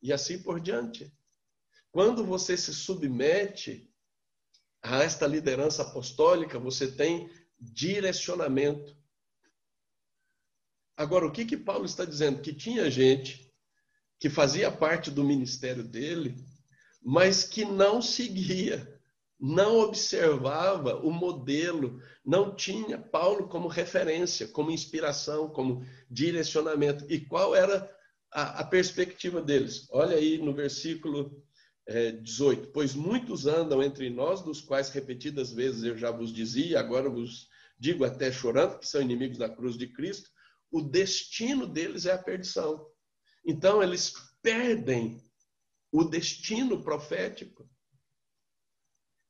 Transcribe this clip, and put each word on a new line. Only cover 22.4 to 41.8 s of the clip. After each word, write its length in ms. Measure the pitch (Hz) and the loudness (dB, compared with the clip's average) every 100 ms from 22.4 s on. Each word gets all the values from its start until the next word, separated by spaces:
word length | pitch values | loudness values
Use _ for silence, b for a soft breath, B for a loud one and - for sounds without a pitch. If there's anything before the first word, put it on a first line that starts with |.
| 202 - | 2 -2
tinha 440 | - 208 220 226 | -6 -6 -6 -8
Paulo 480 | - 156 180 202 - | -4 2 4 2 -2
como 200 | 170 170 | -4 -4
referência, 800 | 170 - 180 175 160 180 - 110 | -2 0 0 0 0 0 -2 -6
como 200 | - 156 | -4 -2
inspiração, 800 | 160 - 156 156 - - 151 156 | -2 -4 -4 -2 -2 -4 -2 -2
como 340 | 139 131 127 B B B | -2 -2 -2 B B B
direcionamento. 960 | 117 165 170 156 156 156 151 147 147 143 | -2 0 0 0 0 0 2 2 0 -2
E 100 | 160 | -4
qual 360 | - 165 196 185 | -2 0 4 6
era 340 | 190 196 196 B B B _ | 4 2 -2 B B B _
a, 280 | - 143 - | -4 -4 -4
a 40 | |
perspectiva 800 | 147 185 180 - 180 - 180 175 | 2 2 2 0 -4 -4 -4 -4
deles? 460 | 143 139 113 - - | 2 2 2 -6 -4
Olha 260 | 131 170 165 | 2 4 4
aí 220 | 156 160 | 4 2
no 160 | 147 | 0
versículo, 880 | 139 143 - 165 160 156 143 139 - _ b b b - | -2 -2 -4 -6 -6 -4 -4 -4 -10 _ b b b -6
é, 240 | 113 113 | 0 0
dezoito. 560 | 113 113 127 139 117 - | -2 -8 2 4 4 -2
"Pois 260 | 151 139 | -2 -2
muitos 540 | 135 170 247 240 175 135 | -2 -2 -2 -2 -2 0
andam 340 | 160 156 135 | 2 2 2
entre 260 | 139 139 131 | 2 0 -6
nós, 320 | 120 151 190 | -2 -2 -2
dos 180 | 160 143 | -4 -10
quais 280 | - 139 135 | -4 -2 -2
repetidas 600 | 143 135 123 147 143 120 | -4 -8 -8 -8 -6 -6
vezes 320 | 113 131 113 | -2 -2 -2
eu 140 | 117 113 | -4 -4
já 140 | 117 | -4
vos 200 | 117 117 | -4 -6
dizia, 480 | 113 113 120 170 156 | -6 -4 -2 0 0
agora 300 | 117 127 135 | 0 -2 -2
vos 400 | 120 120 - - b b b | -4 -8 -10 -20 b b b
digo 260 | 135 170 127 | -2 2 0
até 260 | - 131 | 0 -2
chorando, 460 | 123 117 123 175 - | -2 0 2 2 0
que 100 | - | -4
são 140 | 147 | -2
inimigos 380 | 127 123 131 120 | 0 0 -2 -4
da 100 | 110 | -6
cruz 260 | - 123 117 | -4 -6 -6
de 120 | 127 | -10
Cristo, 420 | - 175 196 - b b b _ | -8 -8 -8 -14 b b b _
o 80 | 165 | -4
destino 840 | 143 170 190 - - - 233 277 175 | 0 2 2 0 -6 -4 -2 -2 -2
deles 400 | 151 | -4